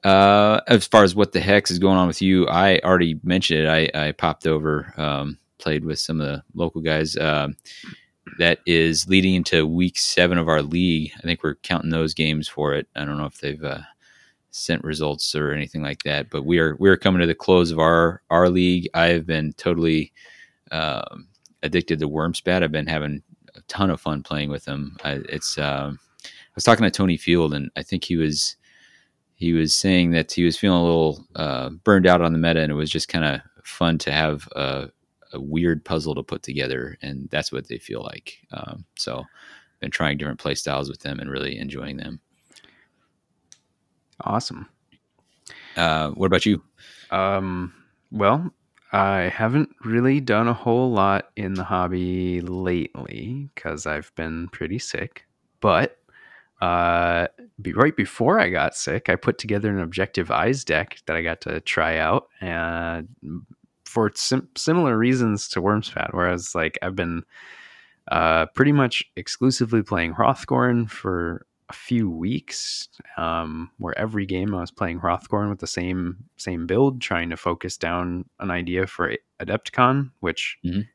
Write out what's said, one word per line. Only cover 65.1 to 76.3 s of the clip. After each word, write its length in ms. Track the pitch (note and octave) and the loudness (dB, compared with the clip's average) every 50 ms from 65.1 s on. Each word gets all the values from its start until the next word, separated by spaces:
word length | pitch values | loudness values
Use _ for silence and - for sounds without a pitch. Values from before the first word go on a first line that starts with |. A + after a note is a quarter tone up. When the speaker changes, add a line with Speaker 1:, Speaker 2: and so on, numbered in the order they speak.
| B2+ B2+ B2 A2+ G#2 G2+ - - | 2 2 2 0 0 -2 -4 -6
Speaker 2:
to 120 | - F#2+ | -6 -2
Wormspat, 520 | F2 G2 G#2+ G#2+ G#2+ - - - - - - | 0 2 0 0 -2 -4 -6 -6 -6 -4 -2
where 140 | F2+ F2 F2+ | 0 0 0
I 60 | F2 | 0
was 200 | F2 F2 - - | -2 -4 -6 -4
like, 220 | F2 E2 D#2+ - - | -2 -2 -2 -4 -6
I've 140 | - F#2 F#2 | -8 -6 -4
been, 280 | F#2 F#2 E2+ E2 E2 D#2+ _ _ - - - - - - - - - - _ _ _ _ - | -4 -4 -4 -4 -6 -8 _ _ -20 -20 -20 -20 -20 -20 -20 -20 -20 -20 _ _ _ _ -2
uh, 360 | - E2 D#2+ E2 D#2+ E2 D#2+ D#2 | 0 2 2 4 4 2 2 0
pretty 240 | _ - C3+ C#3 | _ 0 2 4
much 320 | D3 C#3+ C3+ A#2+ - - - _ _ | 4 4 2 0 0 -4 -8 _ _
exclusively 640 | - - - - - B2 C3 B2+ - B2+ A2 A2+ A2+ G2+ | -16 -12 -12 -6 0 0 0 2 0 -2 0 2 0 0
playing 300 | - G#2+ F2+ E2+ E2 E2 | 0 -2 -2 -2 -2 -2
Hrothgorn 760 | - A2 A#2 C3 - - - C3+ B2 B2 B2 B2 A#2+ A#2 G#2+ | 0 2 2 2 0 -2 -2 0 0 2 2 2 0 -2 -2
for 560 | - - - G2 F#2 F2 E2+ E2+ E2+ - - _ _ _ _ _ | -6 -8 -6 -4 -4 -2 -2 -4 -6 -8 -12 _ _ _ _ _
a 40 | - | -20
few 360 | - - - B2+ A#2+ A2 G2 | -20 -8 -4 -2 0 0 0
weeks, 800 | E2+ D#2+ E2 F#2+ B2 D3+ - - - - - - - - - - _ _ - - - | -2 -4 -4 -4 -4 -4 -8 -10 -12 -10 -10 -8 -8 -10 -12 -14 _ _ -20 -16 -10
um, 540 | - E2 E2 E2 E2 E2 D#2+ D#2+ D#2+ E2 E2+ _ _ | -6 -4 -4 -4 -4 -4 -6 -8 -10 -10 -12 _ _
where 180 | - F2 - | -8 -8 -6
every 300 | - G#2+ A2 A2 G#2 G2 | -4 -6 -4 -4 -6 -4
game 300 | F#2+ G2 F#2 F#2 G#2 G2+ | -4 -4 -4 -2 -2 -4
I 60 | F2+ | -4
was 100 | F2 F2 | -6 -8
playing 280 | - - G#2 F2 E2+ E2+ | -8 -6 -6 -6 -6 -4
Hrothgorn 500 | F2 F#2 F2 F2 - - - G#2 G2+ G#2 | -2 -2 -2 -2 -4 -4 -4 -2 -2 -4
with 80 | G2+ F#2+ | -6 -6
the 80 | - - | -8 -8
same, 500 | - - F2 F2+ F#2 F#2 F2+ F2+ F2+ F#2 A#2 _ | -8 -6 -6 -4 -4 -4 -4 -6 -8 -10 -16 _